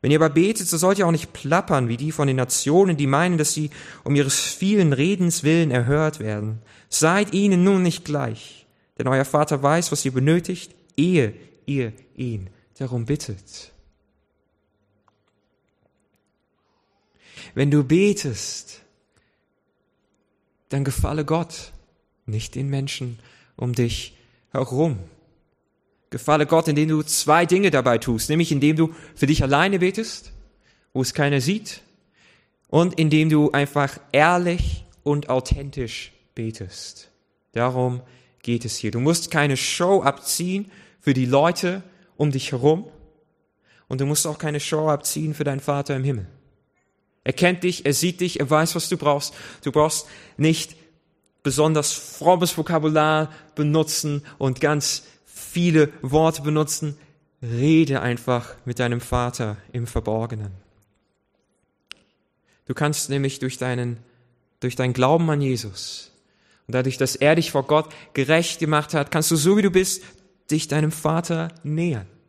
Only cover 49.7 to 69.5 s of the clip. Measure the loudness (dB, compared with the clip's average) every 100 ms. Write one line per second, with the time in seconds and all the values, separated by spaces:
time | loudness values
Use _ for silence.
49.7 | 2 2 0 -8 -20 -20 0 2 2 -4
50.7 | -14 _ _ _ _ _ _ -4 2 2
51.7 | 2 0 -6 -10 0 4 4 2 -2 -2
52.7 | 0 2 2 4 2 -2 -8 -16 -2 0
53.7 | 2 0 -2 -4 -6 -8 -4 -2 0 0
54.7 | 0 -2 -6 -10 _ _ -20 -10 0 2
55.7 | 4 4 0 0 2 2 0 -2 -2 -2
56.7 | -4 -6 -10 _ _ _ _ -8 0 4
57.7 | 6 4 0 -2 -4 -2 -4 -4 -14 -10
58.7 | -4 -2 -2 -2 -2 -2 -4 -6 -6 -10
59.7 | -10 -6 -4 -2 -4 -4 -8 -10 -14 _
60.7 | _ _ _ _ _ _ _ _ _ _
61.7 | _ _ -20 _ _ _ _ _ _ _
62.7 | -4 -2 -2 -4 -2 -4 -4 -8 -6 -6
63.7 | -4 -4 -8 _ _ _ _ _ _ -8
64.7 | -2 -2 2 2 4 2 0 0 -2 -6
65.7 | -12 -14 -14 -18 _ _ _ _ _ -6
66.7 | -2 -2 0 -2 2 2 4 2 -2 2
67.7 | 0 0 -12 -10 -4 0 2 0 -4 0
68.7 | 0 0 -4 -2 -2 0 2 4